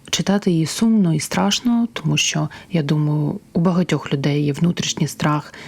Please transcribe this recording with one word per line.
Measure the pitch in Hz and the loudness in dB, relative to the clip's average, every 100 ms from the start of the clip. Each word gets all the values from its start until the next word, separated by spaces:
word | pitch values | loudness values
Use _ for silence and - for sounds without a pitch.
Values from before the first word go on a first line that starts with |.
| - | -8
читати | - 180 202 202 | -4 0 2 2
її | 165 156 | 2 0
сумно | - 226 220 180 | 0 2 4 4
і | 160 | 2
страшно, | - 180 196 - 247 233 233 | 0 0 0 0 0 0 0
тому | - 156 151 | -2 -2 0
що, | - 156 151 - - | 0 -2 -4 -8 -4
я | 170 | -2
думаю, | 143 151 151 151 147 - - | 0 0 2 0 -2 -4 -4
у | - | 0
багатьох | 170 175 175 151 - | 2 2 0 -2 -2
людей | 143 147 147 | -2 0 0
є | 147 | 0
внутрішній | 139 170 175 - - 147 | 0 0 0 -4 -2 -4
страх, | - 156 151 - - | -2 -2 -2 -4 -16